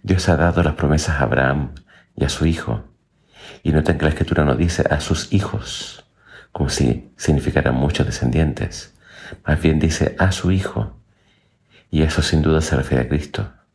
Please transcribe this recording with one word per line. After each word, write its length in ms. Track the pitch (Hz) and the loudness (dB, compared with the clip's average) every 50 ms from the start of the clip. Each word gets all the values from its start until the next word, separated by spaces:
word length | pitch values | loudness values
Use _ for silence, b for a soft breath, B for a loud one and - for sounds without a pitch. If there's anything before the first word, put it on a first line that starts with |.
Dios 280 | _ - 92 90 - - | _ 2 0 2 4 2
ha 80 | 85 73 | 2 4
dado 260 | 80 87 85 87 87 | 4 2 2 2 2
las 120 | 78 76 | 0 0
promesas 420 | - - 71 76 78 - - 80 71 | 0 0 2 2 2 2 0 0 0
a 60 | 69 | 0
Abraham 520 | 58 60 64 65 65 69 73 71 65 - - b b b b b b b | 0 2 2 2 2 0 -2 -4 -6 -8 -16 b b b b b b b
y 80 | - - | -4 -4
a 60 | 71 | -4
su 160 | - - 80 | -2 0 0
hijo. 400 | 82 82 - - - 57 55 - - _ _ _ _ _ B B B B B B B B B | 0 0 0 -2 -6 -6 -6 -6 -12 _ _ _ _ _ B B B B B B B B B
Y 120 | B - - | B 0 2
noten 240 | 80 78 - 85 69 | 2 2 2 0 2
que 80 | 78 | 2
la 60 | 78 | 0
Escritura 340 | 78 - 80 - - - 76 | 0 0 -2 0 2 0 2
no 100 | 71 67 | 2 2
dice 300 | - 85 85 - - - - | 2 0 0 0 0 0 0
"a 120 | - 76 | 0 0
sus 320 | - - - 82 - - - | 0 -2 -2 -4 -2 -2 0
hijos", 760 | 98 101 - - 107 - - - - - - - - - _ B B B B B B B B _ | 0 0 0 -6 -8 -8 -8 -12 -12 -12 -14 -16 -20 -20 _ B B B B B B B B _
como 160 | - 73 69 | -4 -4 -2
si 440 | - - 67 62 58 - - - _ _ | 0 0 0 0 0 -2 -6 -16 _ _
significaran 580 | - - 76 69 - - - 73 67 - 64 | 0 2 2 2 2 0 0 2 2 2 0
muchos 320 | 64 67 76 78 - - - | 2 0 0 2 0 0 -2
descendientes. 880 | - - - 62 - 80 78 76 - - - - - - - - B B B B B B B B B B B | -2 -2 -2 0 2 2 2 0 0 -4 -6 -8 -8 -12 -18 -18 B B B B B B B B B B B
Más 160 | - 78 78 | 0 0 2
bien 180 | 82 80 78 78 | 2 2 2 4
dice 360 | 78 85 80 - 80 - - - | 2 2 2 0 -2 -2 0 2
"a 140 | 90 92 | 0 0
su 200 | 92 - - 90 | 0 0 0 0
hijo". 460 | 92 92 95 - - 113 110 - - - _ b b b b b b b b b b b b b b b b b | 0 0 0 -2 -4 -6 -6 -6 -8 -16 _ b b b b b b b b b b b b b b b b b
Y 120 | - 76 78 | 0 2 2
eso 180 | 76 - - | 2 2 0
sin 200 | 76 - - 78 | 0 2 2 2
duda 200 | 76 78 78 80 | 4 4 2 2
se 160 | 80 - - - | 2 0 0 -2
refiere 260 | - - - 64 60 | 0 0 0 0 0
a 60 | 60 | 0
Cristo. 420 | 62 76 - - - - 101 - - _ _ _ | -2 -4 -4 -4 -8 -8 -8 -8 -10 _ _ _